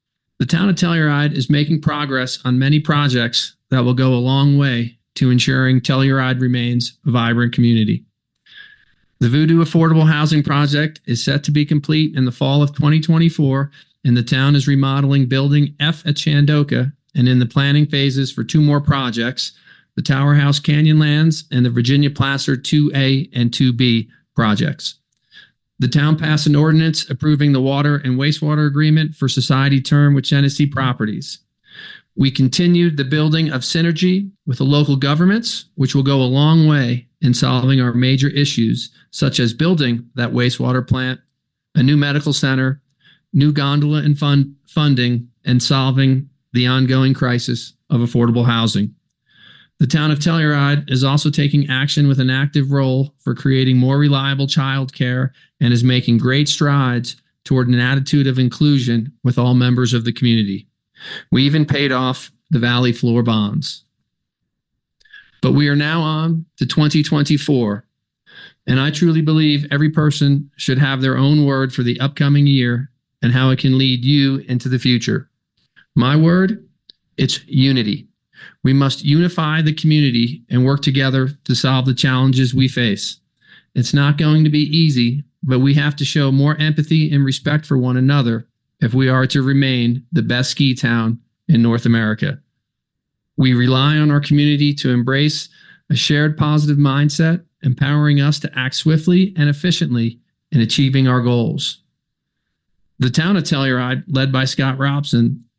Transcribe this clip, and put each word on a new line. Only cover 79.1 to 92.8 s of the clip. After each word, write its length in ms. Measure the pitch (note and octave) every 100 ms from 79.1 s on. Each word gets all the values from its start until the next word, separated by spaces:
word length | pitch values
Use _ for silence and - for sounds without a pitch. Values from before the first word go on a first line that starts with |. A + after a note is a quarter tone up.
| D#3 F3 F3 D#3 D#3
the 120 | D#3
community 680 | D#3 D#3 D3+ C#3 A#2+ A#2 - -
and 140 | B2
work 180 | C3 C#3
together 480 | C#3+ C3+ C3+ C3 C3 -
to 100 | -
solve 320 | B2 C3 C3 C3+
the 80 |
challenges 600 | C3 C3+ B2+ C3+ C3 B2
we 140 | B2+ C3
face. 520 | B2+ A#2 G2 - - _ _ _ - _
It's 200 | C3 A#2+
not 240 | C#3+ C#3+ D3
going 260 | D3+ D#3
to 60 | D#3
be 120 | D3+ D3 D#3+
easy, 480 | D#3+ B2+ A#2+ C#3+ - _
but 180 | C3+ B2+
we 140 | C#3
have 200 | C#3+ D3 C#3+
to 80 |
show 280 | C#3 D3+ C#3
more 240 | C3+ D3 D3+
empathy 560 | D#3 D#3 D3+ D#3+ D#3
and 120 | C#3+
respect 400 | C3+ - D3 D3+ -
for 120 | C3+
one 180 | B2+ B2+
another 500 | C3 C#3+ A#2 A2+ - _ _ _
if 140 | A2+
we 140 | C3 C3
are 180 | C3 C3
to 160 | C#3
remain 600 | C3 C#3 C3+ B2 A#2+ B2 -
the 100 | C#3+
best 280 | A2+ B2 B2+
ski 240 | - C3+
town 460 | B2 A#2 A#2 A2+ A#2 _ _ -
in 140 | A#2+
North 240 | A#2 A#2 B2+
America. 540 | A#2 A2 A2+ F#2+ G2 _ _ _ _